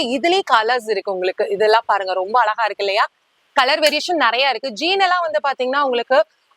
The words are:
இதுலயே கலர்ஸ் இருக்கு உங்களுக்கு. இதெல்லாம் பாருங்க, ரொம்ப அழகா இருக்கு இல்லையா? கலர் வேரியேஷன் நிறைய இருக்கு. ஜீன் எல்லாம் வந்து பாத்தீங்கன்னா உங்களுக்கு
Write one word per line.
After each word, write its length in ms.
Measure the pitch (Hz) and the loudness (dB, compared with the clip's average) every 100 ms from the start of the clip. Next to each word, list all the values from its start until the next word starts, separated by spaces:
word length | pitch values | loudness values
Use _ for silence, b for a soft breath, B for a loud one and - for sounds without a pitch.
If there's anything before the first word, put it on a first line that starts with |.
| 254 254 | 0 -2
இதுலயே 260 | 339 381 - | 0 0 2
கலர்ஸ் 360 | 247 220 254 214 | 2 2 -2 -2
இருக்கு 200 | 196 202 185 | -4 -4 -4
உங்களுக்கு. 300 | 185 175 208 196 | -4 -2 -2 0
இதெல்லாம் 320 | 214 220 233 | 4 4 2
பாருங்க, 220 | 202 190 185 | -2 -2 -4
ரொம்ப 140 | 190 247 | 0 0
அழகா 200 | 214 214 214 | 0 0 -4
இருக்கு 140 | 202 202 | -2 -2
இல்லையா? 200 | 202 294 _ _ _ _ - | 0 -2 _ _ _ _ 0
கலர் 220 | 254 320 | 2 2
வேரியேஷன் 360 | 302 294 320 339 | 2 0 -2 0
நிறைய 260 | 240 233 269 | 0 2 0
இருக்கு. 180 | 226 269 208 | -2 -6 -4
ஜீன் 220 | 320 392 | -2 0
எல்லாம் 200 | 370 359 339 | 0 0 -2
வந்து 140 | 302 285 | -2 -2
பாத்தீங்கன்னா 340 | 262 254 277 277 | -2 -2 -2 0
உங்களுக்கு 320 | 240 - 262 - _ _ | -2 2 2 0 _ _